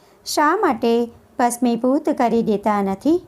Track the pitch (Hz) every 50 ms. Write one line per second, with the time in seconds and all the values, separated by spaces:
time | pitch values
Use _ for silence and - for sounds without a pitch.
0 | _ _ _ _ - - - - 302 294 330 403 440 339 262 220 - 233 233 233
1 | 240 233 - - - _ _ - 254 240 240 240 - 247 233 226 233 254 262 302
2 | 302 - 294 - 262 233 226 233 226 - 214 196 208 220 214 208 202 190 190 190
3 | - 269 320 359 -